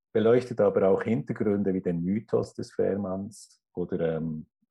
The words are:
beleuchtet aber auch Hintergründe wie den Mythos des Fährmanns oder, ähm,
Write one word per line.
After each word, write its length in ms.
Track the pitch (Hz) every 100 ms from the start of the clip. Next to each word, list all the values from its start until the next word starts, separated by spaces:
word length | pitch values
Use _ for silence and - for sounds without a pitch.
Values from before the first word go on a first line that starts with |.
| _
beleuchtet 480 | 110 110 123 - 113
aber 300 | 101 101 95
auch 120 | 95
Hintergründe 720 | 110 123 - - 107 101 95
wie 80 | 92
den 220 | 92 85
Mythos 500 | 87 107 - 120 117
des 200 | - -
Fährmanns 880 | - 95 98 95 95 101 - - _ _
oder, 420 | - 87 87 82 80
ähm, 280 | 80 78 - _ _